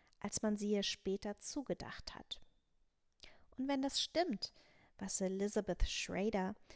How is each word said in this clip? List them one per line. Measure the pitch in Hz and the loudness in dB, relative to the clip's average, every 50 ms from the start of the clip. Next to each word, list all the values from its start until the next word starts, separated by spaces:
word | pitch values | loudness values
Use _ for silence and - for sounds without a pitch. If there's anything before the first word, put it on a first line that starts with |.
| _ _ - _ | _ _ -14 _
als | - 202 - - | -8 -4 -2 0
man | - 214 214 | 2 2 2
sie | 208 208 208 | 2 2 2
ihr | 208 202 | 2 2
später | 202 - - - _ 190 190 202 - 208 202 - | 2 0 -2 -2 _ -2 -2 0 -2 -4 -4 -4
zugedacht | - - - 294 269 - 175 - - - - - - - - | -4 -4 -2 -4 -2 -2 -4 -4 -4 -8 -8 -10 -10 -12 -12
hat. | - - - - - - - _ _ _ _ _ _ _ _ _ _ _ _ _ _ - - - - - - - | -12 -12 -12 -12 -12 -12 -18 _ _ _ _ _ _ _ _ _ _ _ _ _ _ -20 -20 -20 -20 -20 -16 -6
Und | - 262 277 | -4 0 2
wenn | 285 269 | 2 2
das | 269 277 - - | 2 2 2 0
stimmt, | - - - 311 359 359 220 190 - - - - - - - - - - _ - | -2 2 2 2 4 4 2 -2 -2 -8 -8 -18 -20 -20 -20 -20 -20 -20 _ -8
was | 185 190 - - | -4 -2 0 2
Elizabeth | 196 185 190 190 196 208 - 214 202 - 175 - - - | 2 0 2 0 0 2 2 0 2 2 4 4 4 4
Schrader | - - - - 175 180 196 220 220 196 185 190 208 - - - - | 4 -2 -2 -2 -2 0 0 2 2 2 0 -2 -4 -8 -14 -20 -20